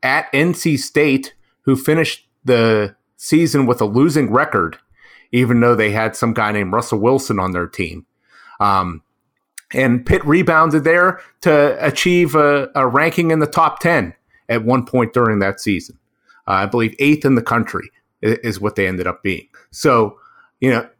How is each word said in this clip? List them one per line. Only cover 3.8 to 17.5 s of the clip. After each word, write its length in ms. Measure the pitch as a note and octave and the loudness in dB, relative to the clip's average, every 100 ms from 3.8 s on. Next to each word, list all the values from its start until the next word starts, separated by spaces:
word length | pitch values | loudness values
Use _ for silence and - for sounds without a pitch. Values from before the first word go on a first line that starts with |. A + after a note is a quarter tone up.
a 40 | G#2+ | 0
losing 460 | A2 D#3 D3+ B2 | 2 2 2 0
record, 460 | A2+ D3+ G#2+ E2+ - _ _ - - _ | 0 0 -2 -2 -6 _ _ -20 -20 _
even 280 | A#2+ A#2+ A#2+ | 0 2 2
though 160 | A#2+ A#2 | 2 2
they 160 | G#2+ | 2
had 240 | G#2 A2 - | 0 -4 -2
some 180 | A#2 | -4
guy 180 | A2+ G#2+ | 0 -2
named 220 | G#2+ F#2+ | -2 -2
Russell 260 | G#2 A#2+ A2 | -2 -2 -2
Wilson 400 | A2 C3+ - G#2+ | 0 0 0 -4
on 120 | F#2 | -2
their 160 | F2+ F2 | -4 -6
team. 380 | - F2 D#2 - _ _ _ - - | -6 -8 -8 -18 _ _ _ -20 -4
Um, 440 | G2+ G2 F2+ E2 _ _ _ _ _ - _ | 0 0 -2 -6 _ _ _ _ _ -20 _
and 320 | - C3 A#2+ - | -2 0 0 0
Pitt 200 | - D3 | -2 2
rebounded 580 | E3 F#3 D#3+ D#3+ D3+ | 2 2 2 2 2
there 380 | D3 E3+ F3+ F3+ - _ | 2 2 2 0 -12 _
to 360 | - D3+ C#3+ - | 2 4 4 0
achieve 560 | D3+ C#3 - F3+ E3+ D#3 | -4 -2 0 2 2 2
a, 340 | D3 C#3+ C3+ - | 2 2 -2 -2
a 120 | C3 | 0
ranking 440 | B2+ D#3+ D#3+ E3 | 2 0 0 0
in 80 | D#3+ | 0
the 80 | D3 | 0
top 320 | E3 D#3+ - | 0 -2 0
ten 340 | E3+ E3 F#2 - _ _ _ | 0 0 -2 -8 _ _ _
at 160 | A#2 A2 | -4 0
one 200 | B2+ B2 | 0 0
point 280 | B2+ A2+ | 0 0
during 260 | - A#2 G#2+ | 0 0 0
that 220 | G2 G2 | -2 -4
season. 360 | - F#2+ - - _ _ _ _ - | -4 -4 -6 -20 _ _ _ _ -4
Uh, 40 | |
I 140 | G2 G2+ | -2 -2
believe 280 | A#2+ A2+ - | -2 -2 0
eighth 240 | C#3 D3+ | 0 2
in 120 | C#3 B2+ | 2 0
the 60 | |
country 480 | A2+ | 0